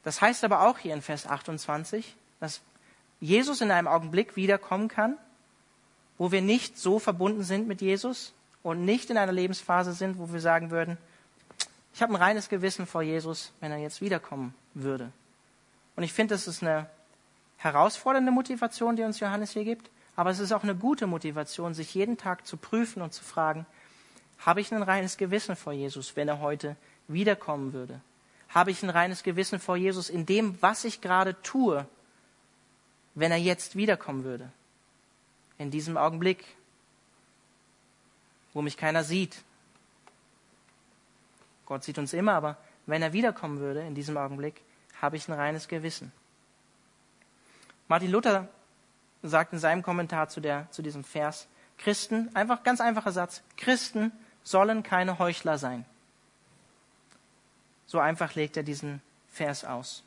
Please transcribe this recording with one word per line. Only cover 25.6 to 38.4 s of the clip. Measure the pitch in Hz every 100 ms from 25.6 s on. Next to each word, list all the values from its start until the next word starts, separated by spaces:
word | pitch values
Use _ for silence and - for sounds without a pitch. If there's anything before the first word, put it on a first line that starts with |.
| -
Jesus, | 143 139 139 131 -
wenn | 147
er | 147
heute | 147 147 147 147 _ _ -
wiederkommen | 160 208 202 - 147 135
würde? | 131 127 127 _ _ _ _ -
Habe | 165 185
ich | 180
ein | 196
reines | 170 180 180
Gewissen | 190 175 190 190
vor | - 180
Jesus | 190 185 175
in | 175 160
dem, | 202 214 180
was | 185 220
ich | 233 -
gerade | 180 185 190 185
tue, | - 269 240 143 139 _ _ _ _ _ _ _ _ _ _ _ _
wenn | 151 165
er | 170
jetzt | 175 175 -
wiederkommen | 190 214 180 - 135
würde? | 131 123 127 _ _ _ _ _ _ _ _ _ _ _
In | 147
diesem | 151 151 160
Augenblick, | 151 165 180 185 - - _ _ _ _ _ _ _ _ _ _ _ _ _ _ _ _ _ _